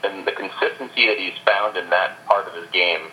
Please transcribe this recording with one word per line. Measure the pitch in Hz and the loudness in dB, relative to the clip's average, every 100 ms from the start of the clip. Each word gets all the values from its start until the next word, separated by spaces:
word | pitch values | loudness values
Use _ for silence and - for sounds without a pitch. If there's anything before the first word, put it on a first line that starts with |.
and | 101 98 90 | -4 -4 -4
the | |
consistency | - 98 - - - 131 - 117 | -4 -8 -2 -2 -2 -8 2 2
that | 104 | 2
he's | 92 - - | -2 -2 2
found | 101 104 98 | 4 2 -2
in | 90 | 0
that | 90 95 - - | 2 2 -2 2
part | 101 92 | 2 2
of | 85 | -10
his | 85 | -4
game | 90 90 82 80 | 0 2 0 -4